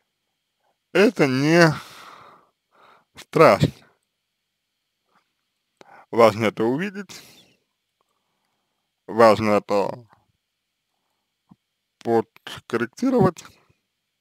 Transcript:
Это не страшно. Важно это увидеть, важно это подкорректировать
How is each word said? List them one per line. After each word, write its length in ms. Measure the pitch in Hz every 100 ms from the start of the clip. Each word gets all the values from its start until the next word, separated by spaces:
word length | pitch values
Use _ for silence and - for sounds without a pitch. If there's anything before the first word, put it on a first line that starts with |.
| _ _ _ _ _ _ _ _ _
Это 340 | 165 226 - 143
не 460 | 131 147 170 165 143 - - - - - - _ _ _ _ _ _ _ -
страшно. 560 | - 151 147 101 147 - _ _ _ _ _ _ _ _ _ _ _ _ _ _ _ _ _ _ _ _ - - -
Важно 360 | 110 113 104 110
это 180 | 95
увидеть, 580 | 113 135 202 196 190 - - _ _ _ _ _ _ _ _ _ _ _ _ _ _ _ _ _ -
важно 460 | 104 113 104 110
это 540 | 101 - 104 95 123 117 _ _ _ _ _ _ _ _ _ _ _ _ _ _ _ _ _ _ _
подкорректировать 1400 | 117 113 - _ - - - 113 120 - 254 254 190 165 - _ _ _ _ _ _ _